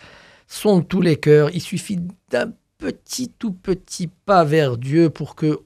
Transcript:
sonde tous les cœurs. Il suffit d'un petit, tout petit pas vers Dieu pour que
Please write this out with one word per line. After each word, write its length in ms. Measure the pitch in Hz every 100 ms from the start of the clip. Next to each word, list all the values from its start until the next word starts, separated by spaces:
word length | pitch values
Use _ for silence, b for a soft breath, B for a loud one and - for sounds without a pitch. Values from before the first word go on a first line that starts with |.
| B B B B _
sonde 420 | - 214 190 147
tous 140 | 190
les 140 | 175 147
cœurs. 340 | 151 151 147
Il 80 | 175
suffit 380 | - 180 - 185 175 - _
d'un 220 | 240 - - _ _
petit, 500 | 285 - - - 247 -
tout 140 | 233
petit 540 | 185 - 185 - - 170
pas 380 | - - 190
vers 340 | 151 156 139 117
Dieu 320 | 135 156 165
pour 240 | - 147
que 260 | - 151 151